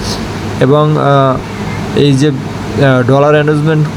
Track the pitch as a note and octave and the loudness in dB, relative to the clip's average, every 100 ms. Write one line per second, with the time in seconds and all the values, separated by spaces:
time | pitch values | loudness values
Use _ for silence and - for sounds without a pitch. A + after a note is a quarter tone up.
0 | - - - - - - C3 D3 D3+ D3+ | -6 -6 -8 -8 -6 -2 2 2 2 0
1 | C3+ C#3 C3+ C3 - - - - - - | 2 2 2 0 -6 -8 -6 -6 -4 0
2 | C#3+ C3 D3+ C3+ - - - G#2 C#3 B2+ | 2 2 2 0 -6 -8 -6 0 2 2
3 | A#2+ C3+ D3 D3+ D3 D3+ D3+ D#3 D3+ | 2 2 4 2 2 0 0 0 -2